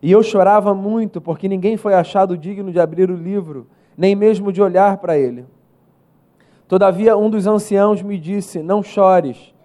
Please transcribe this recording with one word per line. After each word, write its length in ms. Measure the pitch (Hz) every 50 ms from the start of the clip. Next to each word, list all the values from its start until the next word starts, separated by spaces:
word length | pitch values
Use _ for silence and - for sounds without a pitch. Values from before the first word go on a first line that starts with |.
| -
E 80 | 151
eu 140 | 185 214 226
chorava 500 | 226 - 202 185 190 202 214 196 208 202
muito, 460 | 196 190 202 220 226 226 208 - 175
porque 260 | 156 165 160 147 -
ninguém 300 | 196 196 190 175 202 226
foi 180 | 208 - 214 196
achado 420 | 185 170 - - 202 190 190 180
digno 360 | 175 151 185 202 196 202 190 175
de 80 | 180
abrir 280 | 170 165 160 170 185 185 180
o 40 |
livro, 520 | 175 165 180 196 202 185 160 147 135 113 _ _ _ _ _ _
nem 200 | - 165 196 202
mesmo 360 | 196 208 214 220 180 196 202 190
de 80 | 175
olhar 360 | 202 190 175 185 196 202 196
para 200 | 190 196 175 165
ele. 300 | 147 139 123 120 123 123 131 _ _ _ _ _ _ _ _ _ _ _ _ _ _ _ _ _ _ _ _ _ _ _
Todavia, 500 | _ - 190 202 196 180 175 214 220 226
um 140 | 202 214 220
dos 160 | 220 214 185
anciãos 560 | 196 214 208 208 - 202 196 202 208 214 196 180
me 160 | 202 202 190
disse: 420 | 156 160 196 202 - - - 185
'Não 220 | 156 165 190 208 196
chores. 720 | - - - 196 190 190 180 165 139 120 - - _ _ _ _